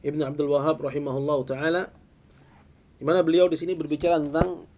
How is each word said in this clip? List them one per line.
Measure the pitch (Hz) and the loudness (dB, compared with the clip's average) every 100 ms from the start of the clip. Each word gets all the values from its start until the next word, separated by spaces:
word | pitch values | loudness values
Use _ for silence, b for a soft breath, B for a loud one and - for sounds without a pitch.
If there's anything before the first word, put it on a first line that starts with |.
Ibn | 143 151 135 | -4 -4 -4
Abdul | 147 147 | -2 0
Wahhab | 143 143 160 | 2 2 0
rahimahullahu | 143 139 143 135 139 143 | -2 -4 -4 -4 0 -2
taala, | 131 131 156 170 190 - - _ _ b b b b - _ _ | -2 -2 0 0 -4 -12 -20 _ _ b b b b -20 _ _
di | |
mana | 135 180 | 0 2
beliau | 165 170 180 | 4 4 4
di | 165 | 2
sini | 170 175 | -4 -6
berbicara | 147 151 170 170 | -4 -2 2 2
tentang | 147 151 180 170 175 | 0 0 0 -2 -14